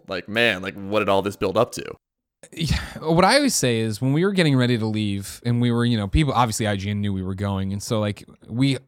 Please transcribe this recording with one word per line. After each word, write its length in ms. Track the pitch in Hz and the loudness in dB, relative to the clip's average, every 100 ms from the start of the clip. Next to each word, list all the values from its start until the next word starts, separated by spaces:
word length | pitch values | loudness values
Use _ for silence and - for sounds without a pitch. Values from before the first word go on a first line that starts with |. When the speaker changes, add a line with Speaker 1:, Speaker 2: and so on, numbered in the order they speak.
| - | -10
Speaker 1:
like, 220 | 95 - | -10 -6
man, 320 | 107 117 92 | 0 2 0
like, 140 | 95 98 | -6 -10
what 240 | 98 107 | -2 0
did 100 | 104 | 2
all 120 | 98 | 2
this 140 | 95 98 | 2 -2
build 220 | 98 101 | -2 2
up 140 | 120 | 0
to?" 100 | - - - _ _ _ _ - | -2 -12 -16 _ _ _ _ -20
Speaker 2:
Yeah, 240 | - 165 - - - | -6 -2 -2 -4 -8
what 240 | 156 165 185 | 0 4 4
I 120 | 262 | 4
always 180 | 285 - | 2 2
say 240 | 131 113 | 0 0
is 200 | 113 107 | -2 -2
when 140 | 131 | 0
we 100 | 143 | 2
were 80 | 190 | 2
getting 240 | 196 160 135 | 2 2 4
ready 220 | 123 120 | 4 2
to 80 | 110 | 0
leave 560 | 107 107 98 98 - | -2 -2 -4 -6 -6
and 160 | 120 120 | -2 0
we 120 | 120 | 2
were, 120 | 117 | 2
you 140 | 120 117 | 2 0
know, 100 | 101 | 0
people, 240 | 156 151 | 2 2
obviously 360 | 113 123 104 107 | 2 0 0 -2
I 80 | 101 | -2
G 160 | 98 | -2
N 100 | 104 | -2
knew 100 | 101 | -2
we 120 | 95 | -2
were 100 | 92 | -4
going. 400 | 95 101 98 95 | -4 -2 -2 -4
And 80 | 101 | -6
so, 180 | - 113 | -4 -2
like, 240 | 104 101 - - - | -2 -4 -12 -20 -10
we 300 | 117 135 135 | 0 0 0